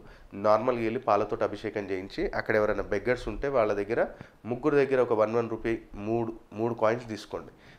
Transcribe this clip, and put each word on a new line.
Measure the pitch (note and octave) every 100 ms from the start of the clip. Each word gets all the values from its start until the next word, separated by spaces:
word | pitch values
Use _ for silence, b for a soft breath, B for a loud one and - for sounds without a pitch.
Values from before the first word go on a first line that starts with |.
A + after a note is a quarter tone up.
| - B B
నార్మల్గా | G2 G#2+ A2 B2+ A#2+
వెళ్ళి | A2 A#2+
పాలతోటి | A#2 G#2 G#2+ A2+
అభిషేకం | G2+ G2+ G#2+ G#2+ G2
చేయించి | F#2+ G2 - G3
అక్కడ | A2 - A2
ఎవరైనా | G#2+ G2
బెగ్గర్స్ | F#2+ G2+ A2+ B2 A2+
ఉంటే | G2+ C#3
వాళ్ళ | C3+ G#2+
దగ్గర | G2+ G2+ B2+ G#3+ B B B
ముగ్గురు | G#2+ B2 D3+ C#3+
దగ్గర | C3+ C3
ఒక | A#2+
వన్ | A2 G#2+
వన్ | A#2 A2+
రూపీ | A2 A2+ A2+ -
మూడు, | G#2 G#2 A#2 A2+ - -
మూడు | G#2+ A#2
కాయిన్స్ | A2+ A2 B2 A#2
తీసుకోండి. | G#2 - F2 - - B